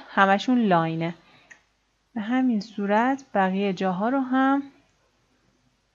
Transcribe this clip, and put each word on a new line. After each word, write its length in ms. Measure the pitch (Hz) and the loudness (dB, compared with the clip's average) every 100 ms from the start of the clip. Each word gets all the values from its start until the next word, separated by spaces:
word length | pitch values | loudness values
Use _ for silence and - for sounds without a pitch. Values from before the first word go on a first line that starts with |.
| - | -6
همشون 560 | - 196 202 233 247 220 | 2 2 2 2 0 4
لاینه. 500 | 175 165 165 165 175 _ _ _ - _ _ _ _ _ 233 | 2 2 -2 -6 -8 _ _ _ -20 _ _ _ _ _ -10
به 60 | |
همین 400 | 208 254 254 220 | -4 0 0 -2
صورت 640 | 190 - 202 208 247 269 - | -4 -6 0 0 2 -2 -4
بقیهٔ 400 | 208 190 190 202 | -2 0 0 -2
جاها 360 | 185 190 180 214 | -2 -2 -2 -2
رو 100 | 269 | -2
هم 440 | 254 262 269 277 277 _ _ _ _ _ _ _ _ _ _ _ _ | -2 0 2 0 -4 _ _ _ _ _ _ _ _ _ _ _ _